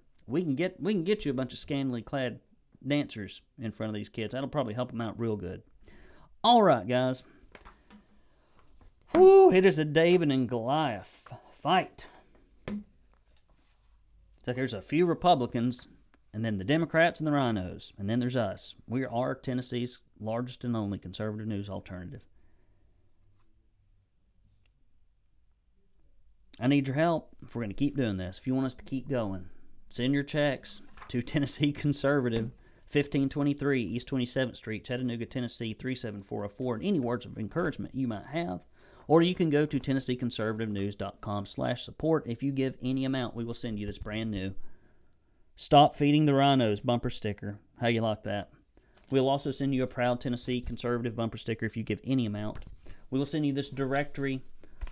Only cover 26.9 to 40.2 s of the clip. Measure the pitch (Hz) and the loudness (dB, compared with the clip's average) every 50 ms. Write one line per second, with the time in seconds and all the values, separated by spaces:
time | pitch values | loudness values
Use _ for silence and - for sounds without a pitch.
26.9 | 127 139 160 170 170 156 - - - - - - - 120 117 104 101 - 135 143 | 0 0 2 2 0 -2 -4 -10 -16 -20 -20 -12 -8 -8 -8 -6 -2 -2 -2 0
27.9 | - 139 131 113 98 92 92 90 92 - - 127 127 131 135 131 123 - 104 - | 0 0 -2 0 -2 -2 -4 -6 -8 -8 -4 -2 -2 0 -2 -2 -4 -8 -10 -8
28.9 | 143 131 120 113 143 123 113 101 95 90 90 - - - - - - - - - | -8 -8 -6 -4 -4 -2 -2 -4 -6 -8 -10 -12 -14 -16 -16 -16 -18 -18 -16 -10
29.9 | - - 120 131 139 143 139 139 - 147 147 147 131 - - - - - - - | -6 -2 0 0 2 0 0 -2 -2 0 0 0 0 -2 -6 -10 -12 -12 -14 -18
30.9 | - - - - - 123 120 - - 156 139 131 - - 165 147 143 143 - 147 | -20 -20 -14 -6 -4 -4 -4 -2 0 0 0 0 2 2 2 0 0 0 0 0
31.9 | 139 - - 139 147 143 127 123 113 113 110 120 - - - - - - - - | 0 2 2 2 2 2 2 0 0 0 -2 -4 -6 -12 -20 -20 -20 -20 -18 -2
32.9 | - 147 143 143 - 147 139 135 - 151 143 143 139 143 139 143 139 131 117 87 | 0 0 0 2 0 0 0 0 0 0 0 0 0 0 0 0 0 0 0 -2
33.9 | 95 120 - - - 131 123 120 - 139 131 120 - - - - 107 107 - - | -4 -6 -4 -4 -2 -2 -2 -2 0 -2 -2 -2 -4 -8 -10 -8 -8 -8 -6 -6
34.9 | 127 123 127 123 120 117 117 - - 131 123 117 - - 120 113 110 - - 127 | -6 -4 -4 -4 -4 -4 -6 -6 -6 -6 -6 -6 -6 -6 -6 -8 -8 -6 -6 -6
35.9 | 131 123 - 113 104 101 95 - 110 107 101 101 - - 131 127 120 107 - 190 | -6 -6 -6 -8 -8 -10 -10 -10 -8 -8 -8 -8 -8 -6 -4 -4 -2 -2 0 0
36.9 | 202 165 123 117 120 120 - - - - 110 98 - 160 180 165 135 - - - | 0 0 0 0 -2 -4 -6 -8 -10 -8 -8 -6 -4 -2 -2 -2 -4 -6 -8 -8
37.9 | - 131 135 120 110 98 - - 139 165 170 175 92 87 - - - - - - | -6 -4 -4 -4 -4 -6 -10 -8 -6 -6 -4 -4 -6 -8 -10 -16 -20 -20 -20 -20
38.9 | - - - - 143 165 170 175 185 - 185 160 143 147 151 151 - 139 - - | -20 -20 0 4 6 6 6 6 4 2 2 2 4 4 2 2 0 -4 -2 0
39.9 | 135 135 131 - 127 123 | 0 0 0 -2 -2 -2